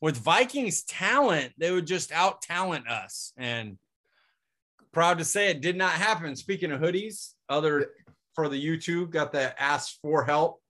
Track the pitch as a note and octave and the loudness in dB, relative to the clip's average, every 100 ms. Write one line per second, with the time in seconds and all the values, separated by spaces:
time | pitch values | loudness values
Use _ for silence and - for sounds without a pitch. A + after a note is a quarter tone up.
0 | D#3 B2 D#3 F#3+ B3+ C#4 A3 - - - | -2 0 4 4 4 0 -2 -4 -6 -2
1 | F#3+ C4 C4 D#3+ B2+ - E3 F#3 D#3+ F3+ | 2 4 4 2 0 -2 0 0 0 -4
2 | - D#3+ F#3+ - - F3 F#3+ D3+ A#2 A2+ | -2 2 2 0 -6 -2 -2 -4 -4 -6
3 | F#2+ - - - B2 A#2 G#2+ F#2+ _ _ | -6 -12 -12 -8 -6 -4 -6 -14 _ _
4 | _ _ _ _ _ _ _ _ _ E3 | _ _ _ _ _ _ _ _ _ 2
5 | E3+ E3+ D#3 G#3 G3+ D3+ D#3+ F3+ F#3 D#3+ | 4 4 0 0 2 0 -2 0 0 2
6 | G#3 G3+ D#3+ B2+ - F#3 E3+ C#3 D#3+ F#3 | 0 0 -4 -8 -6 -4 -4 -2 0 0
7 | G#3+ G#3 - _ - C#3+ D3+ D3 C#3+ - | -4 -10 -16 _ -4 0 2 2 -2 -8
8 | _ _ _ - D3+ C#3 D3+ D#3+ E3+ E3+ | _ _ _ -4 -2 -2 -2 -2 -2 -2
9 | F3 D#3+ D3 C#3+ C3 - C#3 C#3+ - - | 0 -2 0 0 -2 0 0 0 -2 -8
10 | D3 D3+ B2 D3 E3 - | 0 2 4 4 2 0